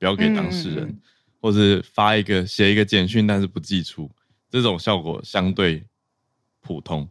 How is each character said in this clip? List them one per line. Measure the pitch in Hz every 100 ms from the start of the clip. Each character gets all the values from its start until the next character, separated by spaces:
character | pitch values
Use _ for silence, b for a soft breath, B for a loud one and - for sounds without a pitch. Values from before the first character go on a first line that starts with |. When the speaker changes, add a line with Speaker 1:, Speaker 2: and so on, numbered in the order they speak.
Speaker 1:
不 |
要 | 185 202
给 | 220
当 | 208 185
事 | 180 160
人， | 151
Speaker 2:
嗯， | 156
嗯， |
嗯。 | 208 _ _ _ _
Speaker 1:
或 | 113
是 | 104 101 95 -
发 | - 107 110
一 |
个， | 101 95
写 | 92 - 101
一 |
个 | 104
简 | 101 101 92
讯， | 113
但 | 104 101
是 | 95
不 | 92
寄 | 76 92
出， | 80 - 73 - _ _ _
这 | 127
种 | 117 87
效 | - 98
果 | 80 -
相 | - 101 92
对 | 92 90 80 92 _ _ _ _ _ _ _
普 | - 78
通。 | - 80 71